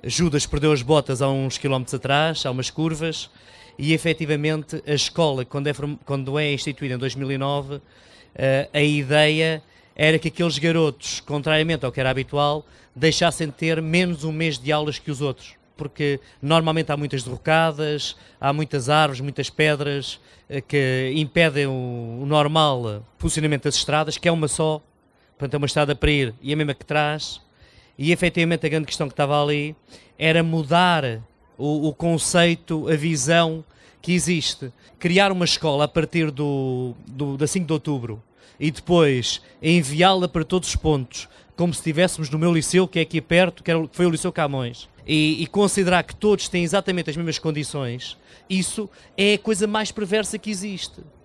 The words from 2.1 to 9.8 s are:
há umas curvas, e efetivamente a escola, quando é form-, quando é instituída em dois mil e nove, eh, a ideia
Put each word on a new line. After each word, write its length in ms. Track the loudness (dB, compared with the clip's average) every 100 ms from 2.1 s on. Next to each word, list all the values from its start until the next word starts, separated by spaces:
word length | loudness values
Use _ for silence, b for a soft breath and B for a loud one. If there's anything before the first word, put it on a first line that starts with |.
| 2 2 -2 -4
há 40 |
umas 200 | -4 -6
curvas, 580 | -4 -4 -2 -6 -6 -12 B B B B -6
e 140 | 0
efetivamente 880 | 2 2 -2 -2 0 0 -2 -4 -10 -2
a 80 |
escola, 500 | -2 -2 0 0 0
quando 220 | -4 -4 -4
é 80 |
form-, 240 | -4 -6 -8 -6
quando 320 | -6 -2 -2
é 120 | 0
instituída 440 | -2 -4 -6 -6
em 40 | -4
dois 160 | -4
mil 160 | -6 -6
e 60 | -4
nove, 420 | -2 -4 -6 -12 b b b b b
eh, 320 | -4 0 0 0
a 80 | 2
ideia 840 | 2 2 2 4 4 4 0 -2 b b